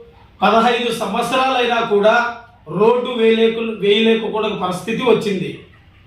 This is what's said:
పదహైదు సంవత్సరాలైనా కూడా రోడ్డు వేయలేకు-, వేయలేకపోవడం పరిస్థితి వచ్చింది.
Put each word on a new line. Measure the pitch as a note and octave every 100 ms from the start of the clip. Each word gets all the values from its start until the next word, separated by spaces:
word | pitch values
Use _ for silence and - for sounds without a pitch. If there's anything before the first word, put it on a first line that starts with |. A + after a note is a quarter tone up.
| - - - -
పదహైదు | G3 A3+ A#3+ A#3+ A#3+
సంవత్సరాలైనా | - F#3+ A3+ A#3+ C4 C4 B3+ A#3 A3+
కూడా | - G3+ G#3+ A#3 A#3 - - - D3+
రోడ్డు | F3+ A3 B3 C4
వేయలేకు-, | A#3 A3+ A3+ A3+ A3+ A3+ G3+
వేయలేకపోవడం | G3+ A3 A3+ A3+ G#3 G#3 G#3 -
పరిస్థితి | F#3 F3+ - A#3
వచ్చింది. | B3 - G#3 F3+ C#3+ - - _ _ _